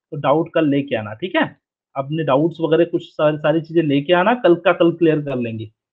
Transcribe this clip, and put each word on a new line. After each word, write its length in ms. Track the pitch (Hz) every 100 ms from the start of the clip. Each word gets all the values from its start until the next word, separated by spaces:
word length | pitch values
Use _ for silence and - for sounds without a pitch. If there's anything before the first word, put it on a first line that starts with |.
| _
तो 60 | 156
डाउट 360 | 143 156 165
कल 140 | 165 151
लेके 280 | 139 139 117
आना, 180 | 107
ठीक 220 | 107 185 320
है? 260 | - - _ _ _ 135
अपने 280 | 139 156
डाउट्स 340 | 147 135 160 160
वगैरह 240 | 160 160 170
कुछ 280 | 165 -
सारी, 240 | - 151 151
सारी 240 | 151 160
चीजें 220 | 156 165
लेके 300 | 151 139 143
आना, 200 | 175 196
कल 220 | 247 175 175
का 180 | 180
कल 180 | 175 170
clear 300 | 165 160 156
कर 140 | 143 127
लेंगे। 360 | 117 110 110 _ _